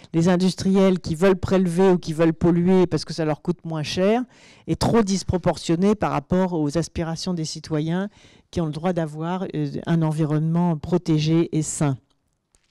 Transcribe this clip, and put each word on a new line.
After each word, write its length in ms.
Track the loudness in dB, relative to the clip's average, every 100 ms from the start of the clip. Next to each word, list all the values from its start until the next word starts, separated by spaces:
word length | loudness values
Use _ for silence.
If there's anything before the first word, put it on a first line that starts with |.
| -6
les 160 | 0 2
industriels 680 | 2 2 0 0 4 4 2
qui 140 | -2
veulent 220 | 0 2 2
prélever 540 | 2 2 2 4 4
ou 80 | 4
qui 140 | 0
veulent 200 | 0 0
polluer 540 | 2 2 4 4 4 4
parce 180 | 0
que 100 | -4
ça 100 | -4
leur 160 | -4 -2
coûte 240 | -4 -6
moins 200 | -6 -6
cher 380 | -6 0 0 0 -2 _ -20 -16 -6
est 140 | -2
trop 220 | 2 2
disproportionné 920 | 2 0 -2 -2 -2 -2 -2 0 2
par 160 | 0 -2
rapport 420 | -4 -2 0 0
aux 240 | 0 -2 -2
aspirations 580 | -4 -6 -6 -6 -6
des 100 | -4
citoyens 640 | -6 -10 -6 -4 -2 -4 -6 -10 -20 _ _
qui 100 | -4
ont 60 | -4
le 60 |
droit 200 | -4 -4
d'avoir, 540 | -2 -4 -6 -6 -6 -6
euh, 160 | -4 -4 -6 -2
un 160 | 0
environnement 760 | 0 0 0 0 0 0 0 -2
protégé 800 | -2 -2 0 0 2 2 2 -2
et 60 |
sain. 340 | -4 -2 -2 -2 _ _ _ _ _ _ _